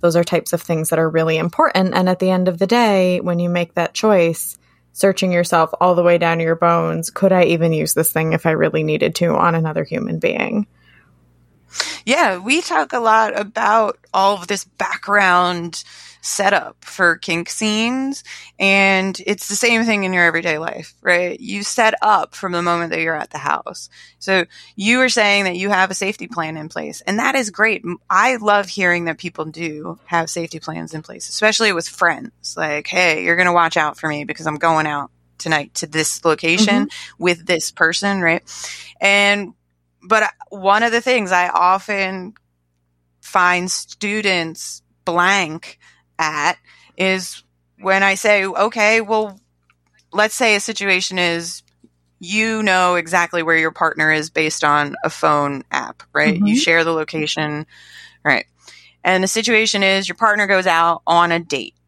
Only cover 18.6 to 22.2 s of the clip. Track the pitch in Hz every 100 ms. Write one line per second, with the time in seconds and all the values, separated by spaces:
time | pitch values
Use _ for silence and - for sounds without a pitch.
18.6 | 196 196 196 190 190 185 - 202 - 202
19.6 | 233 233 233 208 190 185 170 165 170 151
20.6 | 160 - 165 _ - 175 180 - - 202
21.6 | 208 - 220 220 214 202